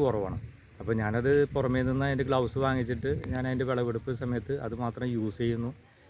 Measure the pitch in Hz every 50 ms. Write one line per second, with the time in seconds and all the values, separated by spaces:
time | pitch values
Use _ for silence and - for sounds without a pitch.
0 | 143 123 110 104 95 92 90 - - - - - - - - - 95 104 113 110
1 | 107 107 110 120 120 139 143 143 143 - - 139 127 123 127 127 127 131 131 135
2 | 139 139 135 131 131 131 135 131 123 110 113 131 135 135 131 131 117 120 123 -
3 | - 135 147 - - - 127 127 127 131 127 127 135 131 127 123 120 120 117 -
4 | - 135 123 117 131 123 123 113 - - 139 143 - 110 113 117 123 117 - 120
5 | 127 123 117 113 110 107 101 - 120 117 117 113 117 123 - - - - - -
6 | -